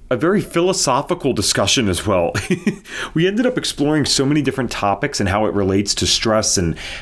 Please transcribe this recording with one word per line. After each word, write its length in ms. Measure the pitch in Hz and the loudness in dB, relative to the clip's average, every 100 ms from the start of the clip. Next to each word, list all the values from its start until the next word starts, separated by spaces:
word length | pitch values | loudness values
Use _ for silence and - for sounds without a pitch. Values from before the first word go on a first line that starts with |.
| - | -4
a 80 | 123 | 0
very 240 | 160 202 | 2 0
philosophical 920 | - 170 180 185 - 127 - 175 139 | 0 0 0 2 0 0 0 -2 0
discussion 540 | 107 98 - 98 - 104 | 0 0 0 2 2 2
as 180 | 87 95 | 0 0
well. 280 | 95 82 - - 180 - | 2 2 -2 -2 -2 -2
<laughs> 400 | - - - - | -4 -8 -10 -4
We 140 | 156 180 | 0 0
ended 180 | 214 254 | 2 0
up 120 | 202 | 0
exploring 480 | - - 147 156 131 | -4 0 2 2 2
so 200 | - 135 | 2 2
many 160 | 151 | 2
different 300 | 135 135 117 | 0 -2 -4
topics 480 | - 101 98 147 - | -2 0 0 -2 -2
and 100 | 98 | 0
how 160 | 101 107 | 0 0
it 80 | |
relates 400 | 101 95 98 101 - | 0 2 2 0 -2
to 120 | 90 | 0
stress 500 | - 113 110 107 - | 0 2 2 2 0
and 180 | 85 80 - - | 0 -2 -8 -12